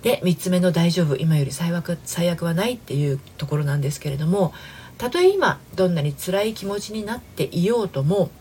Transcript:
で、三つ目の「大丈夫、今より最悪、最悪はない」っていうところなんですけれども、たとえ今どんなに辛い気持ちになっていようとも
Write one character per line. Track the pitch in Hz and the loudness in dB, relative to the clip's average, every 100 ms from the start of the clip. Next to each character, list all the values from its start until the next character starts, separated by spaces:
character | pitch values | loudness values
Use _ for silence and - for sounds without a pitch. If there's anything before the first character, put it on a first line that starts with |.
で、 | 226 247 | 2 2
三 | 185 165 | 2 0
つ | 185 | 2
目 | 180 | 2
の | 180 | 4
「大 | 170 170 | 4 2
丈 | 170 160 | 4 2
夫、 | 139 | 2
今 | 165 156 | 2 2
よ | 135 | 2
り | |
最 | - 170 | -2 -2
悪、 | 170 165 170 - | -2 -4 -6 -6
最 | - 170 | -2 0
悪 | 170 170 | 0 -2
は | |
な | 165 220 | 0 -2
い」 | |
っ | 247 | -4
て | - | -4
い | 135 147 | -2 0
う | 135 - - | -2 -6 -10
と | 143 | -4
こ | 147 | -2
ろ | |
な | 147 143 | 0 0
ん | |
で | 139 | -2
す | 151 | -4
け | 147 | -6
れ | 139 | -4
ど | 156 | 0
も、 | 196 170 - - - - - | 2 0 -2 -20 -20 -20 -8
た | 240 | -4
と | 339 | 4
え | 359 | 4
今 | 392 294 - - | 4 0 0 -8
ど | - 185 | 0 2
ん | 170 | 2
な | |
に | 147 | -2
辛 | 143 - 190 | -4 -4 -2
い | 214 | -2
気 | 220 196 | -4 -6
持 | 202 | -6
ち | 202 | -6
に | 214 | -8
な | 202 240 | -6 -8
っ | |
て | - - 147 | -10 -6 -4
い | - 180 | 0 2
よ | 233 | 2
う | 202 | 0
と | 139 | -2
も | 139 202 175 - | 0 2 0 -2